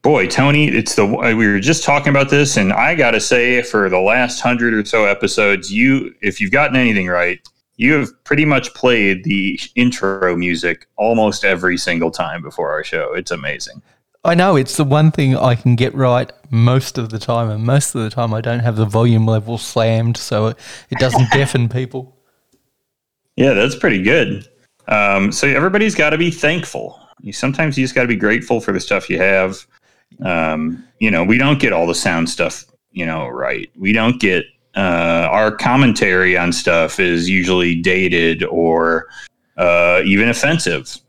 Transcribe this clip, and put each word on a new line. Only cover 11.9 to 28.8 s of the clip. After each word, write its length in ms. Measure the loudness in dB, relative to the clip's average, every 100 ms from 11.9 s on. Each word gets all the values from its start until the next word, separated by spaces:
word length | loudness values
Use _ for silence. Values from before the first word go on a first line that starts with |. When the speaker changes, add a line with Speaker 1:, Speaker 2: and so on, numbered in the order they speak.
| -2 -2
Speaker 1:
time 320 | -4 -8 -8
before 280 | -12 -8 -6
our 100 | -6
show. 300 | -6 -6 -4
It's 180 | -6 -6
amazing. 500 | -8 -8 -10 -12 -16 _ _ _ _
Speaker 2:
I 100 | 0
know. 220 | 2 2 2
It's 200 | 0 -2
the 60 |
one 300 | 2 4 4
thing 240 | 2 0 2
I 180 | 2
can 220 | 0 0 0
get 180 | 0
right 380 | 0 0 0 -2 -12 -4
most 480 | 2 4 2 0 -8
of 120 | -6
the 80 | -8
time, 280 | -4 -2 -2
and 140 | -4
most 300 | 0 0 0
of 80 | -4
the 80 | -6
time 240 | -4 -2
I 60 | -2
don't 180 | -2 -2
have 160 | -2
the 100 | 0 0
volume 380 | 2 4 4
level 320 | 2 0 -2 -10
slammed, 600 | -4 0 0 2 0 -4
so 300 | -4 -2 -2
it, 80 | -4 -16 -20 -10
it 80 | -2
doesn't 320 | 0 2 2
<laughs> 20 |
deafen 360 | 2 0 0 -2
people. 480 | -2 -6 -10 -14 _ _ _ _ _ _ _ _ _ _ _ _ 0
Speaker 1:
Yeah, 160 | 2
that's 240 | 4 0 0
pretty 260 | -2 0
good. 460 | 2 2 0 -6 -12 _ _ _ -2
Um, 420 | 0 2 2 0
so 160 | 0 0
everybody's 480 | 0 0 2 0
gotta 240 | 0 0 2
be 120 | -2
thankful. 680 | 0 -2 -2 -6 -10 -12 -16 -20 _
You, 120 | -14
sometimes 460 | -6 -4 -2 -2 0
you 60 |
just 100 | -2
gotta 140 | 0 0
be 80 | 0
grateful 440 | 0 0 -2 -4
for 120 | -2
the 80 | -4